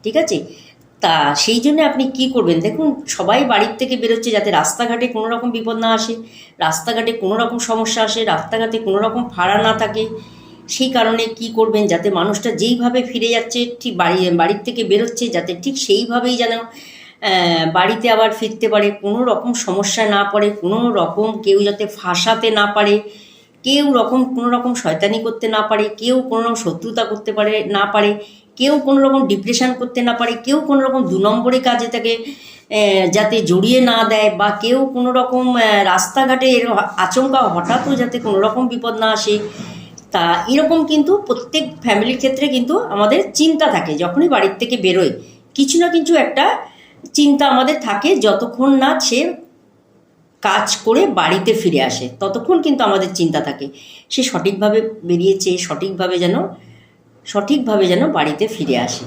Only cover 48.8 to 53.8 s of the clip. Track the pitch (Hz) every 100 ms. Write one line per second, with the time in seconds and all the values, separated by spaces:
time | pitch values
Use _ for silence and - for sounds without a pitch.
48.8 | 262 - - 240 330 - - _ _ _
49.8 | _ _ _ _ _ _ 208 202 208 -
50.8 | - 247 392 190 160 185 202 208 185 151
51.8 | 131 - 123 - 196 214 233 349 302 269
52.8 | 220 196 185 185 165 151 143 135 139 -